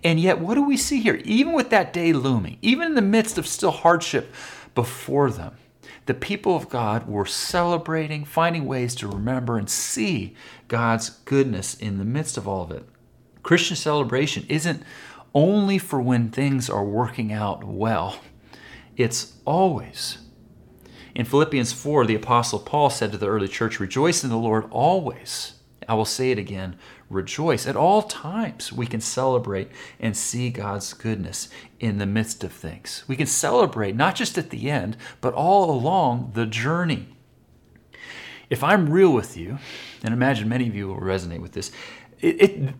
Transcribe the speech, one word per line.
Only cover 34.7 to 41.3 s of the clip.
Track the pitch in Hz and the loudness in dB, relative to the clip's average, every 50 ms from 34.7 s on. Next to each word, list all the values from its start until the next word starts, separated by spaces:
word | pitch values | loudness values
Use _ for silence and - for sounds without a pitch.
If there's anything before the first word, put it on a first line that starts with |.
| 147 135 87 98 110 - - - - _ | -2 -2 -2 -4 -6 -8 -12 -18 -14 _
but | - 127 - | -2 -2 0
all | - 151 175 196 202 190 165 | 2 2 4 4 4 4 4
along | 147 127 117 151 185 190 165 131 120 120 120 123 104 | 2 0 0 2 2 2 2 2 0 -2 -4 -6 -2
the | 113 117 | -2 -2
journey. | 110 107 117 117 139 160 175 180 165 139 - 98 - - _ _ _ _ _ _ _ _ _ _ _ _ - _ _ _ - - - - - - - - - - _ | -2 -2 -4 -2 -2 0 0 0 0 -2 -4 -6 -12 -20 _ _ _ _ _ _ _ _ _ _ _ _ -20 _ _ _ -20 -20 -18 -16 -16 -16 -18 -18 -20 -8 _
If | 139 123 139 | -4 -2 4
I'm | 151 196 208 175 147 | 4 4 4 4 4
real | 151 185 190 180 | 6 6 8 8
with | 143 117 101 - - | 6 4 2 -2 -10
you, | - 82 90 120 139 - - - - - - - - - | -12 -10 -10 -10 -10 -10 -14 -16 -16 -16 -18 -18 -8 -4
and | 113 117 | -2 0
imagine | 120 127 135 139 110 104 | 2 2 2 2 2 0
many | 110 117 127 127 | -2 0 0 -2
of | 117 101 | -2 -2
you | 101 101 95 | -4 -6 -6
will | 95 - | -6 -6
resonate | - 95 95 95 87 87 | -2 -2 -2 -2 -2 -4